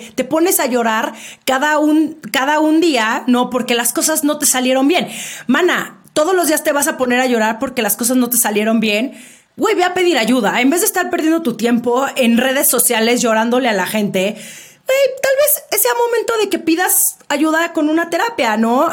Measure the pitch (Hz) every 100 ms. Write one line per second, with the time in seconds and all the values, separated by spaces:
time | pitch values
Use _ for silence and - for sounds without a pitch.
0 | - - 254 311 349 381 285 240 226 220
1 | 294 - - - - 262 294 302 302 311
2 | 302 - 208 269 269 302 311 320 339 254
3 | 220 262 247 247 247 247 240 240 240 -
4 | 302 311 294 302 302 254 254 262 277 349
5 | 220 - - - - 277 349 240 - -
6 | - - 311 381 302 302 311 285 285 311
7 | 254 247 262 233 220 226 269 254 214 -
8 | 240 262 247 247 220 208 214 226 214 208
9 | 269 - - - _ - 339 392 359 359
10 | 349 285 226 254 202 185 254 349 440 370
11 | 359 349 311 330 285 226 226 240 240 240
12 | 269 269 233 233 262 262 277 247 - 226
13 | 226 247 247 220 233 247 254 202 180 220
14 | 202 185 190 214 - - - - - 539
15 | 554 523 523 539 587 - - - 494 480
16 | 480 466 427 453 403 - 330 330 381 -
17 | - - - 294 311 320 339 330 302 311
18 | 339 339 453 466 240 214 226 247 320